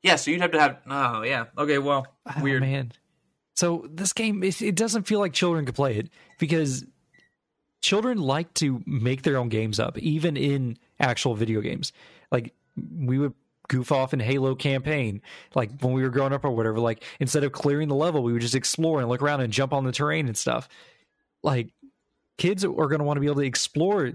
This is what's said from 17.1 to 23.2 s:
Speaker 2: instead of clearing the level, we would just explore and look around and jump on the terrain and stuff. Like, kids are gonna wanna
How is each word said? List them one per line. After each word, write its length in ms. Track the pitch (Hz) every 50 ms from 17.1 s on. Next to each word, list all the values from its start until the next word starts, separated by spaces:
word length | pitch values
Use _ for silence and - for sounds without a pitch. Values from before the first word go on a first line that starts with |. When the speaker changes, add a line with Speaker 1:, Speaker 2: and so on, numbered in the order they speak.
| - -
Speaker 2:
instead 240 | 143 123 - 151 143
of 80 | 139
clearing 360 | 135 - - 147 143 147 156 147
the 60 | 139
level, 280 | 139 156 175 160 147
we 100 | 120 120
would 80 | 120 117
just 140 | 117 117 120
explore 460 | 135 - - - - 165 165 160 147
and 80 | 123 117
look 100 | 123 123
around 200 | 139 147 147 139
and 120 | 127 113
jump 200 | 104 127 135 131 143
on 100 | 139 135
the 80 | 127
terrain 340 | 123 - 147 151 156 160 151 123
and 100 | 110 -
stuff. 300 | - 123 120 120 135 - - - - - _ _ _ _ _ _ _ _ _ _
Like, 280 | - 151 135 123 113 110 _ _ - - _ _ _ _ _ _ _ _ _ -
kids 260 | - 175 202 185 196
are 220 | 180 - - 156 139
gonna 160 | 156 151 147
wanna 160 | 147 147 143